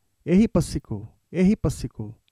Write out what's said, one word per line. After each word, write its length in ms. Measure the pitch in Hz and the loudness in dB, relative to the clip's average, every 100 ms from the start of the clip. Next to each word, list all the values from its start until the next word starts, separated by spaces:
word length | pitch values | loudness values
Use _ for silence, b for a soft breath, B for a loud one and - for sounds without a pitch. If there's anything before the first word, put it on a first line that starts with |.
| _ _ - | _ _ 0
"ਇਹੀ 200 | 180 226 | 2 4
ਪਸੀਕੋ, 600 | 175 - - - 107 110 _ _ | 2 -2 -4 -8 -10 -12 _ _
ਇਹੀ 220 | 165 185 | 0 2
ਪਸੀਕੋ, 600 | 220 160 - 123 - 107 - _ | 2 -2 -4 -8 -10 -14 -16 _